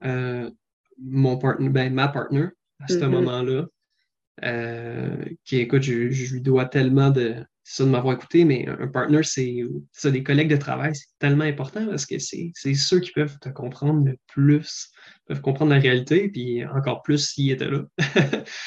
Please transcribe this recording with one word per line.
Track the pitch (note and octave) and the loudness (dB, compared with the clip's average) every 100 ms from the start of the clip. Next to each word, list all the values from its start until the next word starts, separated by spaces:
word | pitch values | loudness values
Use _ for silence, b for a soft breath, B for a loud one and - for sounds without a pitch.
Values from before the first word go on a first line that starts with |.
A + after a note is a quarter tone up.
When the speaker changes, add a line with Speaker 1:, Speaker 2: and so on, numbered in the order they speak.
Speaker 1:
euh, | C3 B2+ B2+ B2 A#2 - _ _ _ - | -6 -4 -4 -6 -8 -12 _ _ _ -18
mon | C3 C3+ C3 B2+ | -4 0 2 2
partner, | C3+ - C3+ | 0 0 0
ben, | C3+ B2+ | 0 0
ma | C3 C#3 | 0 -2
partner | C#3 - C#3 F3 - _ - | -2 -2 -2 -2 -6 _ -12
à | C#3 | -4
ce | |
Speaker 2:
Mm-hmm. | F3 C#3 | -2 2
Speaker 1:
moment-là, | B2 B2 B2 B2+ C3 E3+ _ _ _ _ _ _ - | 2 0 -2 -2 -2 -4 _ _ _ _ _ _ -10
euh, | - A#2 A#2 - A#2 A#2+ C3 - - - | -6 -4 -6 -8 -10 -6 -6 -6 -8 -12
qui, | - B2+ | -4 -2
écoute, | A#2+ C#3 | 2 2
je, | C3+ A#2+ B2 | 2 0 0
je | C3 B2+ | -2 -4
lui | B2+ | -4
dois | C3 C3 B2+ | 2 2 2
tellement | C#3+ B2+ C3+ C#3 | 2 4 4 4
de, | C3+ A#2 B2 - _ | 4 0 -4 -12 _
ça, | - - | -10 0
de | C3+ | 2
m'avoir | B2+ C3 | 2 0
écouté, | B2+ - E3+ | -2 2 4
mais | E3 B2 - | 6 4 -2
un, | - | -6
un | C3+ | -6
partner, | C3+ B2+ D3+ | -2 2 2
c'est, | D3+ - B2+ B2 A#2+ C#3+ C#3+ | 2 -2 -4 -4 -6 -8 -12
ça, | - D3 | -4 0
des | C3+ | 0
collègues | C#3 C#3+ D#3 | 2 2 4
de | C#3+ | 2
travail, | C3+ B2+ D3 | 0 -4 -4
c'est | C#3+ - _ | -6 -12 _
tellement | C#3+ C#3+ | 2 2
important | D#3 C#3+ C3+ G#3+ A3 | 2 -2 -6 -6 -6
parce | C#3+ | -6
que | - - | -6 -8
c'est, | - - E3+ | -8 -10 -10
c'est | - C#3 | -6 -2
ceux | C#3 - F3+ | -2 2 0
qui | F3 | 0
peuvent | - D3 - | -2 -4 -6
te | C3+ | -14
comprendre | - B2 - D3 D#3 | -10 -10 -4 0 2
le | C#3 B2+ _ | 2 -2 _
plus, | - C#3 D3 D#3+ - - B B B - | 2 4 4 2 -12 -16 B B B -10
peuvent | C#3 | -6
comprendre | C#3 C3+ D3+ | -4 2 4
la | C#3 | 6
réalité, | C3 B2+ C3 E3 G3+ | 6 2 2 2 2
puis | G3+ B2 A#2+ - | -4 -6 -6 -4
encore | C3+ C3+ A#2 | -4 -2 -4
plus | - D3 - | 0 0 -2
s'ils | - C#3 | -2 -2
étaient | C3 C3+ | 0 -2
là. | C#3 - - | -4 -4 -4
<laughs> | C#3 F#3+ C#3 - B B | 0 2 2 0 B B